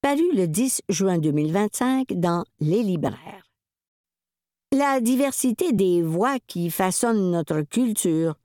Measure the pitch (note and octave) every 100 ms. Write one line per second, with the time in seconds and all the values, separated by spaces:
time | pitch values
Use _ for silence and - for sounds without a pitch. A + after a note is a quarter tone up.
0 | C#4+ C#4+ F4 B3+ F3+ D#3 C4 - - F3+
1 | F#3+ F3 D#3 D3 D3+ F#3 G#3 - B3 C4
2 | C4 F#3 F3 F3 - _ D3+ G3 G#3+ E3+
3 | C#3 - - F#2+ _ _ _ _ _ _
4 | _ _ _ _ _ _ _ C#4 C#4+ C4+
5 | A3+ B3+ C#4 - B3+ - F4+ G#3 F#3+ F3
6 | E3 E3 B3 C4+ _ F3 E3+ - F#3 F3+
7 | A#3+ A3 F#3 E3+ D3+ D#3 D3 A#3 B3 G#3
8 | F#3 D#3+ E3 D3